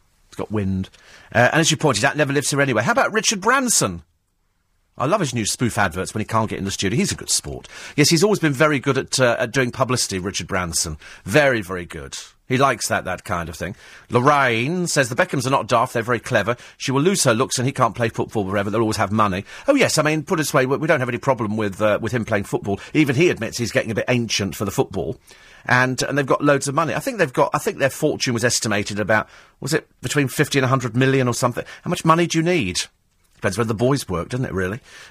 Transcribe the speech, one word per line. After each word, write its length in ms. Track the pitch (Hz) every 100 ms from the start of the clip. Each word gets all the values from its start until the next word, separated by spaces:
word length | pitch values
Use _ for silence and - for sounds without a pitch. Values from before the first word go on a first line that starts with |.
| _ _ _
It's 100 | -
got 140 | 95
wind." 380 | 104 95 95 95 - - - -
Uh, 180 | - 123
and 80 | 151
as 100 | 160
you 60 | 156
pointed 280 | 156 104
out, 120 | 135 143
never 160 | 143
lives 180 | 139 127
here 100 | 139
anyway. 220 | 139 110
How 100 | 123
about 200 | 240 214
Richard 280 | 214 - 202
Branson? 640 | 208 269 247 - 120 85 - _ _ _ _ _ _ _ _ -
I 100 | 131
love 140 | 208
his 140 | 147
new 120 | 117 101
spoof 320 | - 120 110
adverts 340 | 98 90 87
when 80 | 107
he 40 |
can't 260 | 104 113 110
get 80 | -
in 60 |
the 80 | 98
studio. 240 | - 98 123
He's 160 | -
a 40 | -
good 140 | -
sport. 380 | - 143 127 - - - -
Yes, 120 | 147
he's 140 | 165
always 160 | 202 196
been 120 | 160
very 280 | 127 156 143
good 180 | 139 131
at, 220 | - -
uh, 160 | 123 113
at 140 | 123
doing 180 | 139 127
publicity, 480 | 120 123 123 - 95
Richard 300 | 92 90 82
Branson. 500 | 95 87 78 85 76 - -
Very, 360 | - 131 139 120
very 260 | 90 92 85
good. 320 | 80 67 - - _ -
He 80 | 127
likes 320 | 139 113 -
that, 160 | 101
that 200 | 90 90
kind 260 | - 87 82
of 60 | -
thing. 200 | 87 113 - - -
Lorraine 800 | 120 131 147 131 113 131 180 175
says, 240 | 147 120
"The 40 |
Beckhams 320 | 123 175 151 123
are 40 |
not 180 | 139 107
daft, 240 | 120 123
they're 100 | 120
very 160 | 110 117
clever. 380 | - 117 98 123 - -
She 120 | -
will 120 | 135
lose 220 | 165 190
her 100 | 135
looks 240 | 113 135 -
and 80 | 120
he 60 |
can't 220 | - 120
play 140 | 107 117
football 400 | - - 113 95
forever, 220 | 101 101
they'll 100 | 104
always 160 | 110 104
have 160 | 98
money." 320 | 110 104 92 - - -
Oh, 60 |
yes, 240 | 285 147 -
I 40 |
mean, 200 | 151 156
put 160 | 143 180
it 40 |
this 120 | 147
way, 100 | 147
we, 140 | 131 135
we 100 | 156
don't 120 | 151
have 100 | 127
any 80 | 120
problem 400 | - 123 107 110
with, 220 | 104 90
uh, 160 | 107 95
with 120 | 110
him 120 | 123
playing 200 | 104 107
football. 360 | 98 139 104 98 -
Even 220 | 147 143 127
he 120 | 175
admits 300 | 92 113 -
he's 120 | 113
getting 200 | 127 104
a 40 |
bit 120 | 110 -
ancient 480 | 123 117 - 95 -
for 80 |
the 60 | 101
football. 500 | - - 98 69 - - - - - -
And, 340 | 123 127 127
and 140 | 135 139
they've 80 |
got 180 | 135 151
loads 260 | 147 143 143
of 60 |
money. 200 | 139 160
I 60 | 127
think 180 | 262 226
they've 120 | 156
got, 200 | 160 -
I 60 | 147
think 200 | - 151
their 120 | 131
fortune 420 | - 151 95 -
was 120 | 117
estimated 540 | 117 - 117 101 98 104
about, 300 | 101 110 - - - _
was 140 | 135
it 120 | 156 - _
between 280 | 127 147 135
fifty 300 | - 143 139
and 60 |
a 40 | 127
hundred 280 | 131 120 113
million 320 | 135 135 123
or 60 |
something? 300 | 117 123 120 - -
How 80 | -
much 140 | -
money 220 | - 165 170
do 120 | 160
you 60 |
need? 360 | 160 180 95 87 - _ _ _ _
Depends 240 | _ 104 92
where 80 | 113
the 80 |
boys 340 | 107 123 143 -
work, 220 | 85 82
doesn't 160 | - -
it, 80 |
really? 260 | 92 92 117 - - -